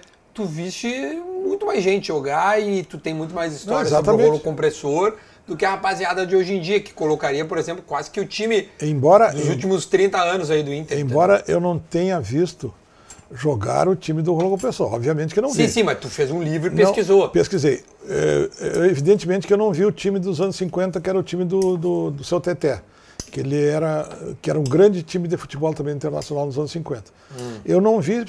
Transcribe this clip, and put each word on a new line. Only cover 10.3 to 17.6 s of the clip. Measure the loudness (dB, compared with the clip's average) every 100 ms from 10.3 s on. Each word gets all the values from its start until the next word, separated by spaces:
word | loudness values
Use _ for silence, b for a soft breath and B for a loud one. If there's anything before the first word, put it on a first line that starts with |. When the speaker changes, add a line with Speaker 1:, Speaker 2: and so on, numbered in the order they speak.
| -2 0
Speaker 1:
aí | 0
do | 0
Inter, | -6 -4 -4
Speaker 2:
embora | 0 2 4 4
Speaker 1:
entendeu? | 2 0
Speaker 2:
eu |
não | 0 -4
tenha | -4 -2 0 -2
visto | -2 -2 -2 -4 -12 -14 B B B B B
jogar | -4 -2 -2 -2 0 2
o | 0
time | -2 -2
do | 0
rolo | 0 0
compressor, | 0 -2 -2 -2
obviamente | -2 -2 -2 0
que | 0
eu |
não | -2
Speaker 1:
Sim, | 2 2
Speaker 2:
vi. |
Speaker 1:
sim, | 4
mas | 0 0
tu | -6
fez | -2 -2
um | 0
livro | -2 -2 -2
e |
Speaker 2:
Não, | 4 4
Speaker 1:
pesquisou. | 4 4 4 4
Speaker 2:
pesquisei. | 2 2 2